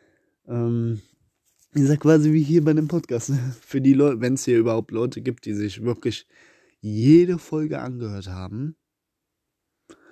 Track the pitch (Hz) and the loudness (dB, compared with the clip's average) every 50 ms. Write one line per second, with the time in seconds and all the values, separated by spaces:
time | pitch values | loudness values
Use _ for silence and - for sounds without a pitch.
0 | _ _ _ _ _ _ _ _ _ - 120 120 120 120 117 117 113 117 113 104 | _ _ _ _ _ _ _ _ _ -8 -6 -4 -2 -2 -2 -2 -2 -4 -4 -6
1 | - _ _ _ _ _ _ _ _ _ _ _ _ _ - 147 139 139 151 143 | -10 _ _ _ _ _ _ _ _ _ _ _ _ _ 0 2 2 4 2 2
2 | - 151 160 151 151 156 156 160 147 139 165 170 147 156 151 156 156 147 170 165 | 4 4 4 6 4 4 2 2 2 2 2 2 4 2 2 0 0 -2 -4 -6
3 | - - 123 117 - - 139 131 123 131 123 - _ - - 135 131 135 139 135 | -6 -4 -6 -6 -4 -2 -4 -4 -4 -4 -8 -12 _ -8 -4 0 4 4 4 4
4 | 143 143 131 113 123 123 135 131 - 131 120 113 113 117 113 113 104 - 110 110 | 4 2 0 0 -2 -2 -4 -2 0 0 2 2 2 2 0 -4 -4 -6 -4 -4
5 | 120 127 - 113 113 127 117 - - 110 104 104 104 104 95 110 107 120 117 120 | -4 -4 -6 -8 -8 -8 -10 -8 -8 -10 -8 -6 -6 -8 -8 -8 -6 -6 -6 -4
6 | - 123 107 - - _ _ _ _ _ _ _ _ _ _ _ - 107 104 107 | -4 -6 -6 -8 -12 _ _ _ _ _ _ _ _ _ _ _ -10 -8 -4 0
7 | 117 135 156 175 175 180 180 160 - - 156 156 156 156 151 135 123 131 127 123 | 4 8 8 8 8 6 0 -4 -6 -6 -6 -6 -4 -4 -6 -8 -8 -10 -10 -10
8 | 113 107 101 98 95 95 92 92 92 92 101 113 139 156 156 _ _ _ _ _ | -10 -10 -10 -10 -12 -12 -12 -12 -12 -10 -10 -10 -10 -10 -12 _ _ _ _ _
9 | _ _ _ _ _ _ _ _ _ _ _ _ _ _ _ _ _ _ - _ | _ _ _ _ _ _ _ _ _ _ _ _ _ _ _ _ _ _ -20 _
10 | _ _ | _ _